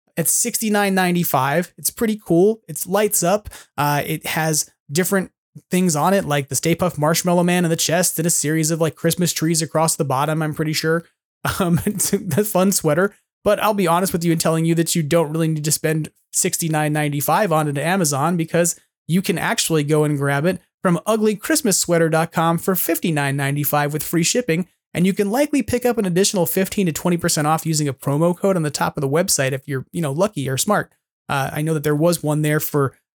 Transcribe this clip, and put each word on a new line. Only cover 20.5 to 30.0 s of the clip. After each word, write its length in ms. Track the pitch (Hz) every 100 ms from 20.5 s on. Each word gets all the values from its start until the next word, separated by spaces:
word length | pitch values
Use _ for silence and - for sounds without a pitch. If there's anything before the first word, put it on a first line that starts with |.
| 180 _ _
from 180 | 185 170 -
ugly 300 | 220 214 208
christmas 420 | - 302 214 180
sweater 320 | - 170 165
dot 200 | 160 165
com 280 | - 165 170
for 180 | - 180
fifty-nine 640 | - 330 185 147 139 139
ninety-five 520 | 139 143 147 147 147
with 120 | 151
free 200 | - 165
shipping. 460 | 170 247 247 160 180 _ _
And 140 | - 185
you 80 |
can 160 | 190 202
likely 320 | 240 294 277
pick 240 | 220 247 240
up 100 | 233
an 80 |
additional 400 | 190 170 202 196
fifteen 400 | 165 190 190 -
to 80 | 180
twenty 240 | 151 180 175
percent 300 | 175 - 151
off 180 | 160
using 240 | 160 151 147
a 60 |
promo 420 | 131 - 143 170 175
code 200 | 196 185
on 60 |
the 80 | 151
top 280 | - 170 165
of 20 |
the 80 | 139
website 440 | 151 190 - 135
if 140 | 135 -
you're, 200 | 131 -
you 100 | 175